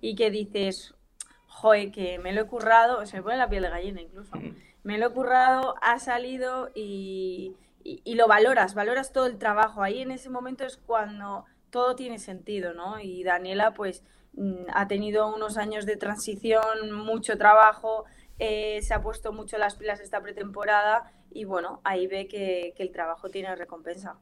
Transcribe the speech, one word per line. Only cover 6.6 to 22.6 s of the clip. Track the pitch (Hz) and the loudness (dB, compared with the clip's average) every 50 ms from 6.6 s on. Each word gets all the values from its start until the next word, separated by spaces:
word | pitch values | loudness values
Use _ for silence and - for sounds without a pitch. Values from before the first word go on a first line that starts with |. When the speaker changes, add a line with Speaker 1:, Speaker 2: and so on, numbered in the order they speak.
| 247 - - | -8 -8 -10
Speaker 1:
y, | - 214 202 202 196 196 190 190 190 190 185 180 185 190 190 185 _ _ _ _ _ | -10 -10 -8 -8 -8 -8 -8 -8 -6 -6 -6 -6 -8 -10 -12 -14 _ _ _ _ _
y, | _ 160 143 - _ | _ -14 -14 -12 _
y | 208 233 | -4 4
lo | 233 233 226 | 4 8 8
valoras, | 214 208 220 247 269 240 196 185 202 | 8 8 8 6 6 6 4 2 2
valoras | 208 202 214 240 262 269 262 | -2 -2 0 0 -2 -4 -2
todo | - 269 254 | -2 0 0
el | 247 240 196 | 0 -2 -2
trabajo. | 240 220 208 208 220 220 214 214 | -2 0 4 4 2 2 2 -2
Ahí | 196 196 208 247 | -2 -2 -2 -4
en | 262 254 | -6 -8
ese | 262 254 - 262 | -10 -10 -12 -10
momento | 254 247 247 254 262 - 269 | -10 -8 -8 -8 -8 -8 -10
es | 262 - _ | -10 -10 _
cuando | _ - 233 220 214 208 208 208 202 202 196 196 - _ _ _ _ _ | _ 0 0 0 0 -2 -8 -12 -10 -8 -10 -10 -12 _ _ _ _ _
todo | - 240 240 247 254 | -2 2 2 2 2
tiene | 247 262 247 233 214 | -2 -6 -10 -10 -12
sentido, | - - 185 185 - - 208 202 180 175 | -12 -12 -14 -12 -8 -6 -6 -4 -4 -6
¿no? | 170 170 175 190 214 214 | -6 -8 -8 -8 -8 -8
Y | 208 190 180 180 180 | -10 -10 -10 -4 0
Daniela, | 185 175 175 185 185 190 196 208 220 214 | 2 2 2 0 -4 0 2 2 2 2
pues, | - 208 190 185 - - _ _ _ _ _ - | 0 -6 -6 -6 -8 -16 _ _ _ _ _ -8
mm, | - 202 196 185 180 180 180 | -4 -4 -4 -4 -4 -8 -2
ha | - - 202 | 0 0 0
tenido | 196 202 202 208 208 208 214 214 214 214 | 0 0 -2 -2 0 2 2 2 2 0
unos | 214 214 214 208 220 | -4 -6 -4 -4 -4
años | 208 214 214 214 208 | -4 -4 -4 -6 -4
de | 202 214 | -4 -4
transición, | 202 - 202 208 208 - - 208 196 - 226 220 220 220 220 220 220 220 214 | -4 -2 -6 -4 -6 -6 -8 -8 -6 0 4 4 4 4 2 -2 -2 -4 -6
mucho | 214 208 214 214 226 226 220 - 220 | -8 -8 -4 -4 -4 -4 -2 -4 -2
trabajo, | 202 202 208 214 220 214 214 214 - - 220 220 220 214 - - - - - - - | 6 8 10 10 12 10 8 8 4 -2 -2 -2 -4 -6 -10 -20 -20 -20 -20 -8 -6
eh, | 220 220 214 214 214 214 214 208 | -4 -2 -2 -2 -4 -4 -4 -4
se | 208 - - | -4 -2 -2
ha | 208 | -2
puesto | 196 214 214 - - 220 | -2 -4 -8 -6 -10 -10
mucho | 214 214 214 208 - 214 | -10 -10 -12 -10 -4 -2
las | 214 202 208 | -2 -2 -4
pilas | - 208 214 202 202 | -4 -6 -6 -6 -6
esta | 202 196 - 202 | -8 -8 -8 -8
pretemporada | 196 202 202 208 202 202 196 202 202 208 214 208 208 208 214 233 226 - _ _ _ _ | -8 -8 -12 -10 -10 -10 -8 -6 0 2 4 4 4 4 2 2 0 -4 _ _ _ _
y, | - - 214 | -12 -12 -8
bueno, | 190 190 180 170 185 - - | -4 -4 -4 -4 -4 -10 -4
ahí | _ 196 196 185 180 | _ -2 0 0 -2
ve | 185 190 196 196 190 | -2 -4 -6 -8 -8
que, | - 208 196 190 185 180 | -8 -6 -4 -2 -2 -2